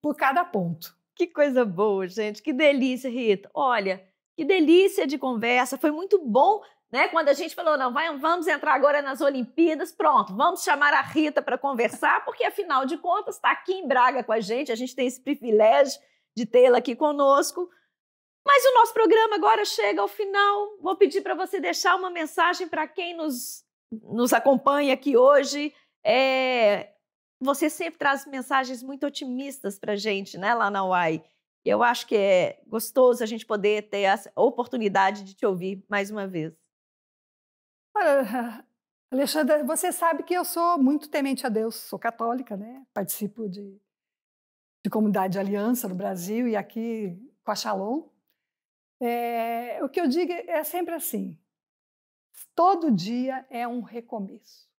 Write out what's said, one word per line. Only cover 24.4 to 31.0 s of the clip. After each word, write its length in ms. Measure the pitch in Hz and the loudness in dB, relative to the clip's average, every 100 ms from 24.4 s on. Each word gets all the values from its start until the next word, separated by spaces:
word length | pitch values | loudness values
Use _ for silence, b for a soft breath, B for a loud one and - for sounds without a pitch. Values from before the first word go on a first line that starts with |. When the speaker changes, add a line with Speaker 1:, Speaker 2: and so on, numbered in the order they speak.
| 277 262 277 285 285 | 4 4 4 2 2
Speaker 2:
aqui 240 | 277 285 240 | 0 2 6
hoje. 560 | 254 285 277 285 294 b b _ | 6 6 2 -4 -6 b b _
É, 920 | - 247 269 262 262 247 214 202 - _ _ _ _ _ | 0 2 2 2 0 2 2 2 -4 _ _ _ _ _
você 300 | 262 277 311 | -4 0 -2
sempre 280 | - 339 - | -2 -10 -4
traz 280 | 285 277 294 | -2 -2 -6
mensagens 580 | 269 247 277 254 254 | -12 -2 -2 -2 -10
muito 220 | 262 277 294 | -12 -8 -6
otimistas 760 | 285 269 247 277 262 196 202 | -6 -10 -8 -10 -10 -10 -8
pra 160 | - 202 | -6 -4
gente, 420 | 214 196 196 180 | -2 -4 -6 -6
né, 160 | 196 | -2
lá 160 | 233 208 | 0 0
na 160 | 202 190 | -2 0
UAI. 380 | 180 | 0